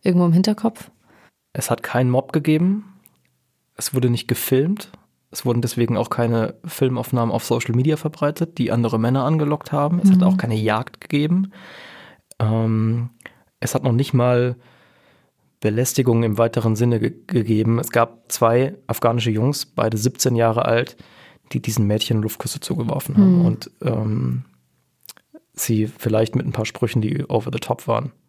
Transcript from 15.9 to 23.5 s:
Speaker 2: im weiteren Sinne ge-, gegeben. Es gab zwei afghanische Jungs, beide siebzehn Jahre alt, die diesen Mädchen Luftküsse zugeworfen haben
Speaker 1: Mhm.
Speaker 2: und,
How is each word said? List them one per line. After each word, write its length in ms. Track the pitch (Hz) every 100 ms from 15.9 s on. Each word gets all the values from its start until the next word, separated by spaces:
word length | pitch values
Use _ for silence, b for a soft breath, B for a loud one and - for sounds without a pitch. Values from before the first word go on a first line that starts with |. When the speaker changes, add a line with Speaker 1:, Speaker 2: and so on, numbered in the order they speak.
| - 123 117
Speaker 2:
im 160 | 117 104
weiteren 360 | 117 117 113 110
Sinne 240 | 120 117
ge-, 120 | 110 - -
gegeben. 520 | 123 104 110 110 117
Es 120 | 123
gab 420 | 127 117 - _
zwei 440 | - 117 120 135 - _
afghanische 440 | 117 120 117 117
Jungs, 360 | 107 120 143 -
beide 320 | - 113 110
siebzehn 380 | 117 - - 120
Jahre 280 | 117 113
alt, 320 | - 117 131 - B B B B _
die 80 | -
diesen 260 | 113 110 104
Mädchen 360 | 107 - 110
Luftküsse 380 | 107 - - -
zugeworfen 560 | - 165 117 - - 170
haben 220 | 190 180
Speaker 1:
Mhm. 40 |
Speaker 2:
und, 260 | 170